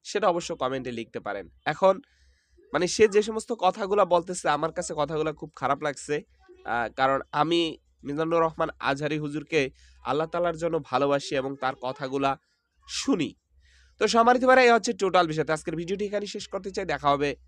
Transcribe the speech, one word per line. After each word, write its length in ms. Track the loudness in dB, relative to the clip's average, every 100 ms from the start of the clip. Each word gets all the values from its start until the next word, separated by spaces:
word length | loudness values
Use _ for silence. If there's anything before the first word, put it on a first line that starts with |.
| -6
সেটা 200 | 0 0
অবশ্য 160 | 0 -4 -6
কমেন্টে 300 | -4 -4 -6 -10
লিখতে 200 | -10 -10 -8
পারেন। 200 | -8 -10 _ -6
এখন 220 | 2 2 2 -4 _ _ _ _ _ _
মানে, 120 | -2 0 4
সে 80 | 6 6
যে 60 | 0
সমস্ত 240 | -6 -6 0 0
কথাগুলো 380 | 0 -2 2 4
বলতেছে, 320 | 2 0 -4 -2 0
আমার 140 | -2 -4
কাছে 140 | -8 -4
কথাগুলো 300 | -2 -2 -4 -6
খুব 100 | -14 -6
খারাপ 200 | -2 -2 -2
লাগছে, 300 | -8 -6 -6
আহ, 720 | -6 _ _ -16 -6 -4 -4 0
কারণ 200 | 2 2 -2 0
আমি 200 | 2 2 0 -6 _ _
মিজানুর 400 | -10 -4 0 2 0
রহমান 240 | 0 -6 -2 -4
আজহারি 280 | -2 -2 -4
হুজুরকে 380 | -4 -8 -2 0 0 _ -20 _ -4
আল্লাহ 180 | -4 -2
তাআলার 260 | -2 -2 -2
জন্য 140 | -2 -4 -2
ভালোবাসি 440 | 0 2 0 0 -4
এবং 100 | -4 -4
তার 120 | -6 -4 -8
কথাগুলা 460 | -8 -6 -2 -2 -2 _ _ _ _ -12
শুনি। 420 | -6 -2 -2 -2 -6 _ _ _ _ _ _
তো 20 | 2 4
সম্মানিত 280 | 6 4 6
ভাইরা, 140 | 6 8
এই 40 | 6
হচ্ছে 160 | 2 -2
টোটাল 240 | 2 4 2
বিষয়। 140 | 0 -2
তো 60 | -4
আজকের 180 | -4 -8
ভিডিওটি 240 | -6 -6 -4
এখানেই 260 | -4 -6 -12
শেষ 100 | -10
করতে 160 | -10 -8 -8
চাই, 100 | -6
দেখা 140 | 0 2
হবে 160 | 2 0 -4